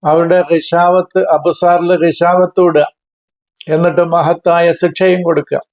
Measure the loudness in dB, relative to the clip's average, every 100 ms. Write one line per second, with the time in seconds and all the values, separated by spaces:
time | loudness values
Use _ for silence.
0 | 0 0 2 0 0 -2 -2 0 2 0
1 | 0 -2 0 0 0 -2 0 0 0 0
2 | 0 0 0 2 0 2 2 2 -2 _
3 | _ _ _ _ _ _ -6 -2 0 0
4 | 0 0 0 -2 0 0 0 0 -2 0
5 | 0 0 0 -2 -2 -8 -8